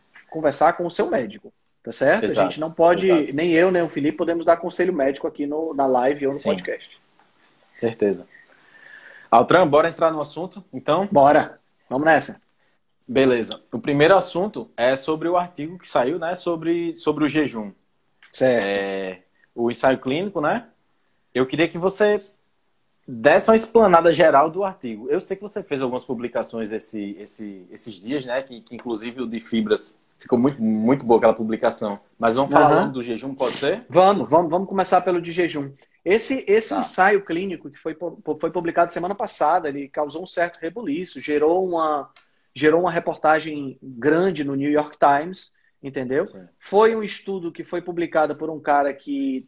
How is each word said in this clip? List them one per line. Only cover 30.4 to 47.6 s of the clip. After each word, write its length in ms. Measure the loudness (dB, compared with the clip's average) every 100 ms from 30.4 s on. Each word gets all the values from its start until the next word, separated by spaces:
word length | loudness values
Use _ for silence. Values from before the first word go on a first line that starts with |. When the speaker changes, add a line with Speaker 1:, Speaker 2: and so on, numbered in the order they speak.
| 2 0
Speaker 2:
muito 440 | -2 0 2 2 4
boa 120 | 6
aquela 160 | 6
publicação. 640 | 4 -2 -2 -2 -2 -6 -8 _ -2
Mas 180 | 0 0
vamos 180 | 2
falar 140 | 4 6
Speaker 1:
Aham. 120 | 4
Speaker 2:
logo 100 | 0
do 80 | -4
jejum, 320 | -6 -8 -8
pode 220 | -4 -4 -2
ser? 300 | -2 -4 0
Speaker 1:
Vamos, 400 | 6 6 4 2
vamos, 200 | 2 2
vamos 200 | -2 -2
começar 320 | -2 2 2
pelo 200 | 2 -2
de 100 | -2
jejum. 380 | -2 -2 -4 -8 -12 _ _ 0
Esse, 400 | 0 0 -4 0
esse 220 | 0 0
Speaker 2:
Tá. 100 | -4
Speaker 1:
ensaio 460 | -4 0 2 2 0
clínico 440 | -6 -6 -8 -12
que 80 | -12
foi 160 | -10
pu-, 180 | -8 -10 -10
pu-, 160 | -8 -6
foi 120 | -4
publicado 400 | -4 -2 0 0
semana 200 | -2 -6 -4
passada, 520 | -6 -2 2 2 0
ele 220 | -6 -8
causou 340 | -6 -6 -8
um 40 | -8
certo 300 | -4 -4 -4
rebuliço, 600 | -12 -8 -6 -6 -8 -10
gerou 460 | -4 0 2 2 0
uma, 420 | 0 0 -2 -6 -16 _ _ _ 0
gerou 260 | 2 4
uma 100 | 2
reportagem 840 | -2 -4 0 2 2 0 -8 -10 -12
grande 640 | -16 -4 0 2 2 -2
no 120 | -4 -2
New 160 | 0
York 260 | 0 -2 2
Times, 560 | 2 2 -2 -12 -18 _ _ _
entendeu? 420 | -12 -8 -4 -4 -4
Speaker 2:
Sim. 220 | -10 -20 _
Speaker 1:
Foi 360 | -2 4 4 2
um 80 |
estudo 480 | -6 -10 -10 -8 -8
que 120 | -12